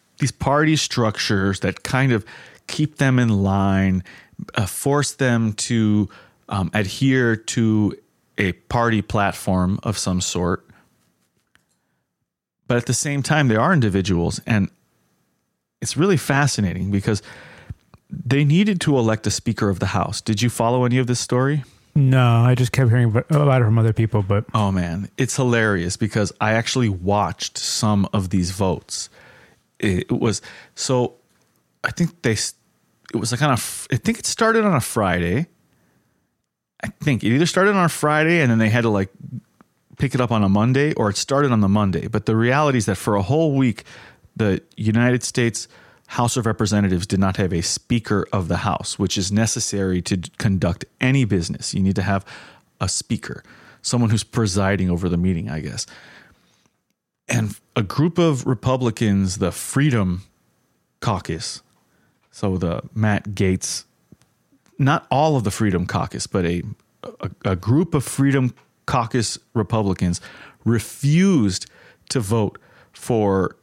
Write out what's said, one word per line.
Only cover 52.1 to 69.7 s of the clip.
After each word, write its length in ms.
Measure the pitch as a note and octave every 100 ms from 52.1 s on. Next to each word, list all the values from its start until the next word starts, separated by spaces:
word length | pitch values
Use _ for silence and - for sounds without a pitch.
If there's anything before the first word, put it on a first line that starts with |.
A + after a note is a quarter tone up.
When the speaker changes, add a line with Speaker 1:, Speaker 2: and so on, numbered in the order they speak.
| G2 - - - - _ _
Speaker 1:
a 80 | F2+
speaker, 540 | - - A2+ - - - - - -
someone 280 | - A#2+ A#2
who's 140 | G#2+
presiding 640 | - A#2+ G#2+ F#2+ F#2+ G2+ F#2
over 200 | F2 F2+
the 80 | E2+
meeting, 340 | F#2 E2+ -
I 100 | D#2
guess. 240 | D2 - - - - - - _ _ _ _ _ _ _ _ _ -
And 300 | A#2+ G#2+ - _ -
a 60 |
group 360 | F#2+ - E3 E3+
of 280 | E3+ C3 B2
Republicans, 920 | B2 C3+ B2+ B2 - A2+ G2 F#2+ F#2
the 140 | F#2
Freedom 680 | - - C3+ D3 A#2+ F#2 F2+ - _ _ _ _ _ _ _
Caucus, 640 | - G2 - E2 - - _ _ _ _ _ _ _
so 260 | - G2+ F#2
the 260 | F2 - -
Matt 360 | G#2 G#2+ G2+ G#2+
Gaetz, 540 | G2 G2 F#2 - - - _ _ - _ _ _ _ _ -
not 280 | C3+ D#3+ -
all 260 | B2+ D#3 C#3
of 60 |
the 80 | G2+
Freedom 360 | - A2 F2+ F#2+
Caucus, 400 | G2 - - -
but 200 | G2+ E2+
a, 160 | F2 - G2+ _ _ - -
a, 100 | F#2+ -
a 120 | G#2 F#2
group 380 | G#2 C#3 F3
of 100 | D3+
Freedom 500 | - - C#3 C3+ B2+ - _ _ -
Caucus 520 | C#3 A2+ B2+ G#2+ - _
Republicans 680 | A2+ G2